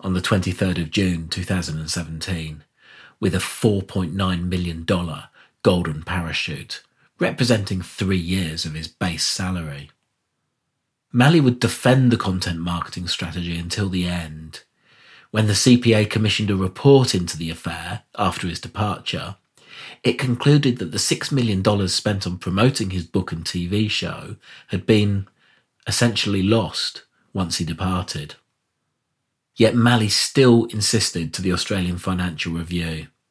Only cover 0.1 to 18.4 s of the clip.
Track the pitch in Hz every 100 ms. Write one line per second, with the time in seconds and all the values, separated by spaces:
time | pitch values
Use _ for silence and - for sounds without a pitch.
0.1 | 92 - 98 92 90 95 87 78 - 95
1.1 | 85 80 87 87 92 78 78 76 87 80
2.1 | 80 92 85 78 78 _ _ _ - -
3.1 | - 104 - - - 113 98 - 98 87
4.1 | 98 92 87 90 90 87 82 82 92 87
5.1 | 71 - _ _ _ 110 90 80 76 82
6.1 | 90 80 - - - - - _ _ _
7.1 | - 175 - 123 107 98 95 - - 95
8.1 | 92 85 95 82 80 80 78 80 - 92
9.1 | 80 - - 92 90 78 69 73 _ _
10.1 | _ _ _ _ _ _ _ _ _ _
11.1 | 120 139 170 131 123 113 - 127 131 123
12.1 | 117 98 92 92 82 87 87 - 92 90
13.1 | - 85 85 85 85 87 - 98 90 87
14.1 | 87 78 78 80 - _ _ _ _ -
15.1 | - _ 110 107 95 131 123 117 107 101
16.1 | 104 107 - 104 95 92 - 139 139 123
17.1 | 92 85 78 82 82 85 82 87 107 _
18.1 | - 95 -